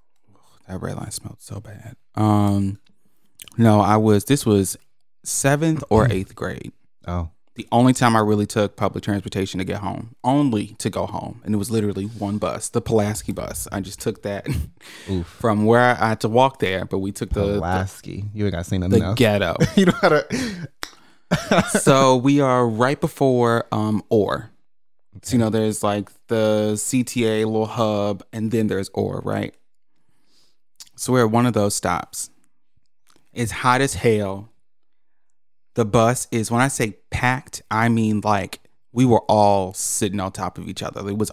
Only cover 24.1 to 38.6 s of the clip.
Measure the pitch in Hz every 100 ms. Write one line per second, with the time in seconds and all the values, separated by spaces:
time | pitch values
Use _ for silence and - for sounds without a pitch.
24.1 | 113 95 - 117 - _ _ _ _ _
25.1 | 104 - 127 110 110 110 104 104 104 98
26.1 | - - 113 107 107 107 107 - 127 120
27.1 | 123 110 110 110 110 110 120 110 104 101
28.1 | 95 - 113 110 117 107 98 98 - 101
29.1 | 95 98 104 104 - _ _ _ _ _
30.1 | _ _ _ _ _ _ - - - -
31.1 | 127 113 113 123 110 104 - 92 87 -
32.1 | - - _ _ _ _ _ _ _ _
33.1 | - _ - 113 - 127 127 135 - 123
34.1 | 107 98 98 107 _ _ _ _ _ _
35.1 | _ _ _ _ _ _ - 110 117 113
36.1 | 123 - 120 107 120 135 - 113 - _
37.1 | - 127 127 - - - 110 117 113 110
38.1 | 107 107 101 - -